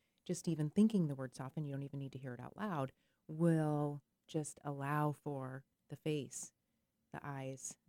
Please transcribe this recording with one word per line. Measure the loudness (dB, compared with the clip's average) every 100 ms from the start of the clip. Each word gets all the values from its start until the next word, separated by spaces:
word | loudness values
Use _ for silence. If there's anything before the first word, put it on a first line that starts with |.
| _ _ -6
just | -4 0
even | 0 2
thinking | 6 6 6 2
the |
word | 0 -6 -6
soften, | -8 -4
you | -4
don't | -4
even | -4 -6
need | -6
to | -8
hear | -8
it | -8
out | -10 -8
loud, | -4 -2 -2 -6 _ _ -8
will | 4 6 6 4 2 0 -4 _ _ -4
just | -4 -4 -6
allow | -6 -4 0 2 2 2
for | -4 -4 -6 -8 -14 _ -14
the | -6
face, | -2 -2 -4 -8 -12 _ _ _ _ _ _
the | -10
eyes, | -8 -6 -6 -8 -10 -12